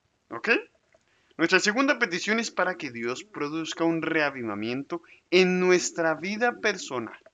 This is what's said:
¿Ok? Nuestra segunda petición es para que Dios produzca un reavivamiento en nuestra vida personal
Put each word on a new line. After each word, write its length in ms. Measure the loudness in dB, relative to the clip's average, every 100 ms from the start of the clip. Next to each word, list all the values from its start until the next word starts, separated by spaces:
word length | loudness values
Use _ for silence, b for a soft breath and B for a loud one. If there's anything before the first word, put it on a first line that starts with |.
| _ _ -14
¿Ok? 200 | -4 0 0 -2 _ _ _ b b b -2
Nuestra 220 | 4 4
segunda 380 | 4 4 2 2
petición 420 | 0 0 0 0
es 120 | 0
para 240 | -2 -2
que 160 | -2 -8
Dios 320 | -6 -6 -6
produzca 600 | -8 -8 -6 -6 -6 -2
un 200 | 0 0
reavivamiento 960 | 0 0 0 -2 -6 -4 -4 -4 -6 -10 B B _
en 280 | 4 6 4
nuestra 540 | 4 4 2 -2 -2
vida 460 | -2 -4 -2 -2 0
personal 580 | -2 -4 -6 -8 -8 -12 _